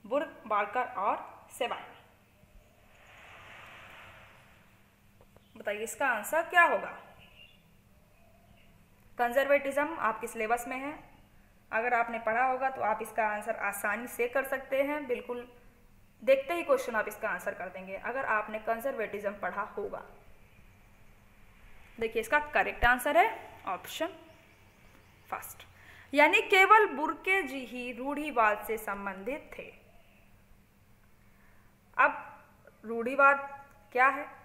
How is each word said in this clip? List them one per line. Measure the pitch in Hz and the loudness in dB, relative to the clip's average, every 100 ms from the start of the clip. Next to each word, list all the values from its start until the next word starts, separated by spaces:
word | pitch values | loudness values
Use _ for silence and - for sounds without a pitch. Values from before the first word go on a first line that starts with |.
| 196 | -2
बुर्क, | 277 311 - 214 | -2 -2 -12 -2
बार्कर | 208 208 254 240 185 | -2 0 -2 -4 -2
और | 208 285 - - - | -2 -2 -8 -20 -20
सेबाइन। | - 240 - - - - _ _ _ - - - _ - - - - - - - - - - - - - - - - - - - _ _ _ _ _ - - _ 220 | -6 -6 -6 -12 -20 -20 _ _ _ -20 -20 -20 _ -20 -20 -20 -20 -20 -20 -20 -20 -20 -20 -20 -20 -20 -20 -20 -20 -20 -20 -20 _ _ _ _ _ -20 -20 _ -10
बताइए, | 220 208 | -6 -6
इसका | 220 - 277 | -6 -2 0
आंसर | 220 208 311 | 0 0 -2
क्या | 330 349 | 4 6
होगा? | 339 233 - - - - - - - - _ - - - - - - - - - - - - - - - | 8 6 -2 -12 -20 -20 -20 -20 -20 -20 _ -20 -20 -20 -20 -20 -20 -20 -20 -20 -20 -20 -20 -20 -20 -2
कंजर्वेटिज्म | 240 247 277 285 277 277 294 330 | 0 2 4 2 4 0 0 0
आपके | 220 220 226 | -2 -2 -8
सिलेबस | 226 220 240 262 | -6 -2 -2 -2
में | 262 | -8
है, | 277 311 - - - - - - - | -8 -12 -18 -20 -20 -20 -20 -20 -4
अगर | 220 240 | -2 2
आपने | 240 233 233 | 0 0 -2
पढ़ा | 226 226 262 | -2 2 2
होगा | 254 262 | 0 -2
तो | 254 | -2
आप | 214 214 | -2 -2
इसका | 226 - 214 | -4 -2 -2
आंसर | 208 214 214 202 | -2 -6 -4 -4
आसानी | 196 214 208 247 | -2 -4 -4 -6
से | - 240 | -4 -2
कर | 269 269 | 0 -2
सकते | 262 269 269 | -6 -2 0
हैं। | 277 294 269 | 0 -2 -4
बिल्कुल | 233 208 240 247 - - - - - - - | -6 -4 -10 -10 -20 -20 -20 -20 -20 -20 -6
देखते | 226 269 269 | 2 2 2
ही | 339 | -4
question | 320 269 262 226 | 2 0 2 -2
आप | 208 | -4
इसका | - 214 | -4 -6
answer | 180 196 | -4 -6
कर | - 185 | -6 -10
देंगे | 185 190 190 | -10 -12 -10
अगर | 214 254 269 | -6 -6 0
आपने | 214 214 220 | -2 -2 -6
conservatism | 220 226 269 240 202 208 196 | -4 -2 -2 -4 -6 -4 -6
पढ़ा | 208 180 190 208 | -4 -6 -4 -6
होगा। | - 202 - - - - - - - - - - - - - - - - - - - - - | -6 -8 -10 -14 -20 -20 -20 -20 -20 -20 -20 -20 -20 -20 -20 -20 -20 -20 -20 -20 -20 -20 -6
देखिए, | 226 226 | -2 -2
इसका | 214 294 294 | 2 0 4
correct | 214 196 - 240 | 2 2 4 4
answer | 247 294 311 | 4 4 6
है | 440 - - - - | 4 2 -14 -12 -8
option | 180 - - 320 - - - - - - - - - - - - | -8 -8 -6 -6 -8 -20 -20 -20 -20 -20 -20 -20 -20 -20 -20 -12
first, | - - - - - - - - | -12 -12 -18 -20 -20 -20 -20 -2
यानी | 277 302 403 | 6 6 6
केवल | - 381 381 427 415 | 6 6 10 8 8
बुर्के | 269 311 311 - 392 | 2 -4 -4 0 0
जी | 277 269 233 | 0 -8 -10
ही | 247 247 | -10 -10
रूढ़िवाद | 233 269 294 302 247 214 208 - | -8 -6 -6 -2 2 2 2 -4
से | 214 | -6
संबंधित | 220 196 196 190 202 294 - | -6 -6 -8 -8 -8 -8 -10
थे। | - 160 - - - - - - - - - _ _ _ - - - - - - - - _ _ - | -16 -18 -20 -20 -20 -20 -20 -20 -20 -20 -20 _ _ _ -20 -20 -20 -20 -20 -20 -20 -20 _ _ 2
अब | 294 - - - - - - - 214 | 2 2 -14 -20 -20 -20 -20 -18 -8
रूढ़िवाद | 233 233 269 277 277 - - - - - | -6 -2 6 6 6 -2 -14 -20 -20 -6
क्या | 247 254 | 2 2
है? | 277 302 - | 2 -10 -16